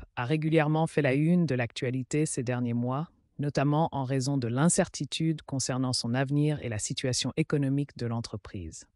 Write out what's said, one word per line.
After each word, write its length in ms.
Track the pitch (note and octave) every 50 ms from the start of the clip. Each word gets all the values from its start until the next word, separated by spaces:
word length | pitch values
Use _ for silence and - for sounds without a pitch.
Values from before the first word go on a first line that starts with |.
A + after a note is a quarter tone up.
| - - _
a 80 | - B2
régulièrement 640 | B2 D#3 D#3 D3+ D#3+ D#3 D#3+ D3 D3+ D#3 D#3 E3
fait 140 | D#3+ - D#3+
la 120 | C#3+ C3+ C3
une 320 | C#3+ D3+ E3 F3+ F3+ E3+
de 100 | C#3+ C3
l'actualité 720 | B2 A#2+ A2+ - - C#3+ B2 B2+ C3 B2 - - D3 D#3
ces 160 | - - C#3+
derniers 320 | B2 A#2+ B2 B2 B2 A#2 A#2
mois, 360 | A#2+ A#2+ B2 B2+ C#3 E3 - _ _ _ _ _
notamment 520 | - C#3+ D3 - D#3 C#3 D3 D3 D3+ E3 -
en 140 | - C#3 C3
raison 320 | B2 C#3 C3+ B2 C#3 C#3+
de 100 | C#3 A#2+
l'incertitude 960 | A2+ A#2+ C3 D3+ F3 - - F3 - - - D3+ - - - D#3+ E3 D#3+ D3+
concernant 500 | - - C#3 C3+ - - C3 B2+ C3 B2+
son 220 | B2 - - A#2 A#2+
avenir 500 | C3 C#3 C3+ C#3+ D3 D3 D3+ D3+ - -
et 60 | B2
la 100 | A2 G#2
situation 540 | - - C3+ - - B2+ A#2+ - - B2+ -
économique 600 | - D#3 - - D3 C#3 C3+ C#3 C#3+ C#3+ - -
de 80 | - A#2+
l'entreprise. 800 | A#2 A#2 A#2 A2 - - G#2+ - - - G2+ E2+ D#2+ - - - _ _